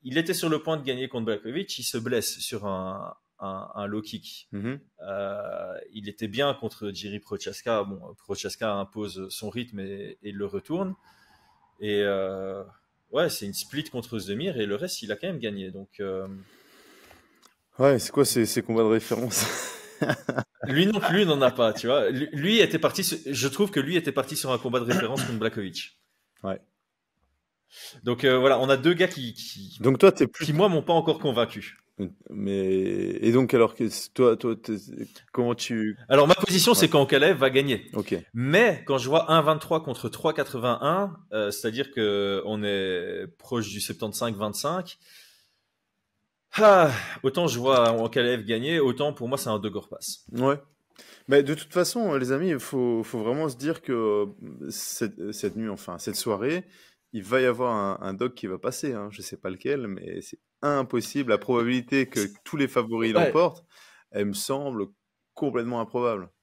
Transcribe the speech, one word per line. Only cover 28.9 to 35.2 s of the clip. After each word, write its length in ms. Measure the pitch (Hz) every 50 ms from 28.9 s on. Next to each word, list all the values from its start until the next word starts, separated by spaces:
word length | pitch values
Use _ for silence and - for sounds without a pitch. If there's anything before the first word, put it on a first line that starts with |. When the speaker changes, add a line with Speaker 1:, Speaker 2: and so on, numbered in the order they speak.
| 175
Speaker 1:
gars 140 | 165 185 180
qui, 260 | 180 143 127 117 113
qui, 440 | - - - - - - - - -
Speaker 2:
Donc 180 | - 127 135 123
toi, 140 | - 196 -
t'es 140 | - 147
plus 180 | 120 - - 165
Speaker 1:
qui, 80 | 151 147
moi, 160 | 151 196 208
m'ont 140 | 175 156 131
pas 100 | - 170
encore 260 | 165 - 160 151 -
convaincu. 600 | - 147 123 117 117 - - 107 95 - - _ _ _ _ - 98 90 - _ _ -
Speaker 2:
Mais, 340 | - 101 101 98 98 98 95
et 680 | 95 95 95 95 98 98 98 95 95 98 92 101 113 117
donc, 220 | 127 131 110 -
alors, 200 | 123 113 107 -
que, 100 | - 123 107 - - - - _
toi, 240 | - 127 120 113
toi, 200 | 113 - 120 113
t'es, 200 | - - - 110 101 - - 131 123 113 110 _ -